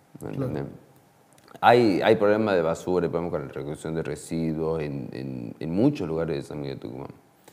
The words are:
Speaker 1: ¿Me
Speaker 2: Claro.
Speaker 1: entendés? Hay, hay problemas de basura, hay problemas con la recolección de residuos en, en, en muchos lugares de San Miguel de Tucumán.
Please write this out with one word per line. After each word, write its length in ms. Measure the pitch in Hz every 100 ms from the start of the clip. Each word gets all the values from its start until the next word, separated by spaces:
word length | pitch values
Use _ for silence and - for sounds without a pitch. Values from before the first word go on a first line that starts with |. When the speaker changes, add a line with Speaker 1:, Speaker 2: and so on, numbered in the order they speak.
| _ -
Speaker 1:
¿Me 80 | -
Speaker 2:
Claro. 180 | 50 -
Speaker 1:
entendés? 260 | 76 69 - - _ _ _ _ _ _ -
Hay, 400 | 98 120 117 85
hay 140 | 101 110
problemas 400 | 101 107 110 95
de 60 |
basura, 460 | 80 82 - 90 82
hay 20 |
problemas 220 | 82 85
con 160 | 85 69
la 60 |
recolección 420 | - 69 78 80 80
de 80 |
residuos 800 | 76 73 - 82 80 78 80 80
en, 280 | 76 69 62
en, 440 | 58 67 64 57 -
en 160 | 78 87
muchos 320 | 135 143 87
lugares 300 | 80 80 73
de 40 |
San 180 | 69 76
Miguel 160 | 71 65
de 40 |
Tucumán. 280 | - 64 69 - _ _ -